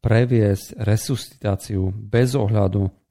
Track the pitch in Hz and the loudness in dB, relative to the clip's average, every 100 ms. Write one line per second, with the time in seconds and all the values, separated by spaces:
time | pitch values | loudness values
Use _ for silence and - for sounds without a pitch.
0 | - 113 123 120 104 98 - - 101 107 | 0 2 4 2 2 0 -4 -6 0 0
1 | - 123 - - 104 98 - 98 92 101 | 0 -6 -6 -8 -4 -4 -4 -2 -2 -4
2 | 107 117 123 135 104 107 98 101 98 - | -2 2 2 2 0 2 2 0 -2 -4
3 | _ | _